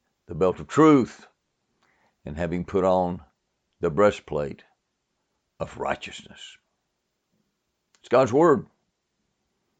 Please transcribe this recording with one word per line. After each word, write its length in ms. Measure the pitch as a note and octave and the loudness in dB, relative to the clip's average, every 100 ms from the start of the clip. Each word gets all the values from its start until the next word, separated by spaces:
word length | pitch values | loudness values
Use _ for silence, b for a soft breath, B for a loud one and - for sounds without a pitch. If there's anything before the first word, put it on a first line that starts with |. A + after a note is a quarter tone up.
| _ _ - | _ _ -16
the 100 | E2 | -2
belt 240 | F#2 F2 | -2 -2
of 80 | D2+ | -4
truth, 600 | - D#3 C#3+ A2 - - _ _ _ _ _ _ _ _ _ D2 | 4 6 6 2 -8 -20 _ _ _ _ _ _ _ _ _ -14
"and 100 | D2+ | -8
having 300 | F2 F2 E2+ | -6 -6 -4
put 180 | F#2+ | -2
on 380 | F#2 F#2 F2+ F2+ - _ _ _ _ _ | 0 0 -2 -6 -14 _ _ _ _ _
the 100 | E2+ | -6
breastplate 760 | D2+ G#2 - - D2 C#2+ - _ _ _ _ _ _ _ _ _ - | 0 0 0 -8 -8 -8 -12 _ _ _ _ _ _ _ _ _ -16
of 180 | - - | -14 -10
righteousness." 800 | C#2 - - - - - - - _ _ _ _ _ _ _ _ _ _ _ _ _ _ | -8 -8 -12 -18 -20 -20 -20 -20 _ _ _ _ _ _ _ _ _ _ _ _ _ _
It's 100 | - | 0
God's 240 | B2 B2+ | 2 2
word. 340 | B2+ E3+ B2 - _ _ _ _ _ _ _ _ _ _ | 4 4 2 -2 _ _ _ _ _ _ _ _ _ _